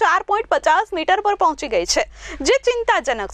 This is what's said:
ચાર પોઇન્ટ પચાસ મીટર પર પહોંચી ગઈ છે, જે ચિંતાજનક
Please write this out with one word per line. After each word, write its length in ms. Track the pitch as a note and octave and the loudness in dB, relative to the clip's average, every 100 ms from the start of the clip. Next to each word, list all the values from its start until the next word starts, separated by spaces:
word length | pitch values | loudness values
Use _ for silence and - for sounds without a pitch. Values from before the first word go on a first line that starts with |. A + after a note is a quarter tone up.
ચાર 180 | G4 F4+ F#4+ | 0 0 0
પોઇન્ટ 240 | G#4 A4+ | -4 -2
પચાસ 400 | - D#4+ E4 G#4+ F4 | 0 2 0 0 -4
મીટર 240 | D#4+ F#4+ | 0 0
પર 160 | G#4 G4+ | 0 0
પહોંચી 300 | F4 D4 C#4+ | 0 0 -2
ગઈ 160 | G#3+ E3+ | -2 0
છે, 100 | - - - - E4+ C#4+ | -2 -2 -8 -16 -6 0
જે 60 | C5 - | 2 2
ચિંતાજનક 680 | A#4+ A4+ G4 - A3+ G3 | 0 2 0 0 -4 -2